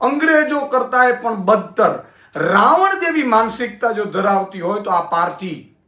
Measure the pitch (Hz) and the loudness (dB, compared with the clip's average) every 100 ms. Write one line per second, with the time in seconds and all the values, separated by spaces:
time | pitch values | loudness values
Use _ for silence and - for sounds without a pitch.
0 | 247 294 320 311 302 294 277 254 247 247 | -2 0 2 2 2 -2 -2 -2 0 2
1 | 254 240 226 214 180 208 - - 180 - | 2 2 -4 -2 2 2 0 0 0 0
2 | - _ _ - 170 196 240 339 381 381 | -10 _ _ -4 0 4 4 4 2 0
3 | 349 320 254 220 220 - 240 - 233 208 | -2 -2 2 2 2 -4 -8 -4 -4 -2
4 | 196 170 202 196 190 190 170 208 202 175 | -4 -2 0 0 -2 -6 -6 -4 -2 -2
5 | 165 170 175 175 185 143 - _ | 0 -2 -2 -4 -10 -12 -16 _